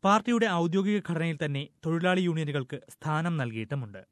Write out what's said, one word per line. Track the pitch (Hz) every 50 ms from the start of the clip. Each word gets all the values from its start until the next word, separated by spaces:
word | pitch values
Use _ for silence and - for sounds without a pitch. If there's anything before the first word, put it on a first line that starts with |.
| -
പാർട്ടിയുടെ | 190 202 214 208 - 240 233 220 220 185
ഔദ്യോഗിക | 170 170 175 160 196 196 196 208 208
ഘടനയിൽ | 175 - 175 160 160 165 160
തന്നെ | 147 160 147 143 139 143 - _ _
തൊഴിലാളി | - 160 160 170 170 180 185 180
യൂണിയനുകൾക്ക് | 190 175 165 160 160 147 143 143 131 127 - - - -
സ്ഥാനം | - _ - 160 151 156 165 175 170
നൽകിയിട്ടുമുണ്ട്. | 156 131 120 113 110 110 110 143 143 123 107 98 98 90 _